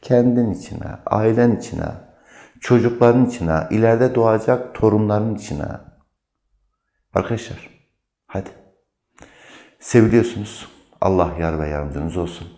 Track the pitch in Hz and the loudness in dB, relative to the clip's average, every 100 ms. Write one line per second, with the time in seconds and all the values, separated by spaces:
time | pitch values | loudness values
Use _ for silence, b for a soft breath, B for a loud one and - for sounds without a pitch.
0 | - 123 123 120 117 87 - 113 - - | 2 2 4 2 0 -2 -8 -12 -12 -12
1 | - 104 110 113 120 107 - 80 78 - | -2 0 2 4 2 2 -4 -8 -8 -10
2 | - b b b b b - 123 120 120 | -18 b b b b b 2 2 2 4
3 | 120 123 123 - 85 80 80 107 113 113 | 4 6 2 0 -2 -2 0 0 2 4
4 | 127 123 113 110 110 127 - - 110 104 | 2 2 2 2 0 -2 -2 0 2 2
5 | 107 104 110 101 - 73 76 - - _ | 0 0 -2 -6 -8 -8 -8 -12 -18 _
6 | _ _ _ _ _ _ _ _ _ _ | _ _ _ _ _ _ _ _ _ _
7 | _ - 95 113 - - - _ _ _ | _ -4 -2 -6 -8 -18 -20 _ _ _
8 | _ _ _ 98 95 - _ _ _ _ | _ _ _ -10 -10 -16 _ _ _ _
9 | _ _ B B B B B B - 123 | _ _ B B B B B B 2 4
10 | 110 117 110 104 104 - - - _ _ | 6 4 2 -4 -12 -14 -20 -20 _ _
11 | 95 95 82 78 82 80 76 73 73 71 | 0 2 0 -2 -4 -4 -4 -6 -6 -6
12 | 82 85 85 - 85 | -6 -6 -6 -8 -18